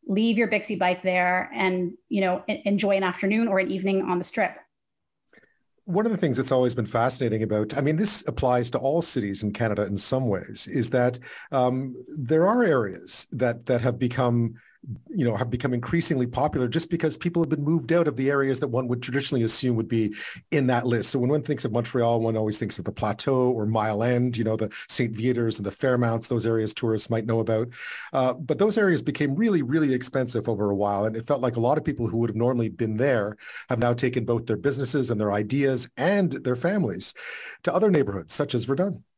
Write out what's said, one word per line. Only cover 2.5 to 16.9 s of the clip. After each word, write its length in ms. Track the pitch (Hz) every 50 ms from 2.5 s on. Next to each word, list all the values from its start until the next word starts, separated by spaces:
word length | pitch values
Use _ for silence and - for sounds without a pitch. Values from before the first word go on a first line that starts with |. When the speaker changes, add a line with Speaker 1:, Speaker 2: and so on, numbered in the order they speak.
| 214 214 -
Speaker 1:
enjoy 300 | 208 202 196 220 196 202
an 60 | 196 190
afternoon 460 | 185 180 - - 196 208 220 233 226
or 100 | 202 190
an 120 | 190 -
evening 320 | 175 190 185 196 196 190 -
on 160 | - 180 175
the 60 | 175
Strip. 320 | - - - 208 175 - - - _ _ _ _ _ _ _ _ _ _ _ _ _ _ - _ _ _ _ _ _ _ _ _
Speaker 2:
One 220 | - 175 190 214
of 60 | 233 220
the 60 | 175
things 180 | - 156 123
that's 160 | 117 131 - 135
always 220 | 127 127 123 117
been 120 | 123 117
fascinating 560 | - - 117 117 123 120 - 127 117 104 110 110
about, 340 | 104 107 107 107 107 -
I 40 | 139
mean, 160 | 139 143 156
this 260 | 160 214 208 - - - -
applies 420 | 127 - - 127 123 123 123 120
to 80 | - 120
all 240 | - 135 147 170 165
cities 400 | - - 139 104 101 98 95 -
in 100 | 104 104
Canada 300 | - 120 113 104 98 104
in 140 | 95 101
some 320 | 98 - - - 131 135 117
ways, 400 | 101 92 - - - - - -
is 220 | - - 113 -
that, 280 | - 127 123 123 120 120 - - - - - -
um, 460 | - 135 127 127 127 131 135 131 127 123 127 - 285
there 300 | 220 135 117 156 160 170
are 160 | 190 226 247 247
areas 640 | 196 156 131 113 101 92 - - - - - - _ -
that, 340 | 123 127 123 117 120 -
that 140 | - 131 120
have 180 | 113 127 120 123
become, 560 | 131 120 120 - 127 123 120 120 117 113 117 - _ _ _ _ - 139 113 - - - 311
you 120 | 202 135
know, 100 | 120 110
have 140 | 107 135 120
become 240 | 120 123 123 139 127
increasingly 520 | 120 120 - - 170 165 - 165 135 123
popular 400 | 120 120 - 131 151 147 151 127
just 220 | 123 - 165 160
because 300 | -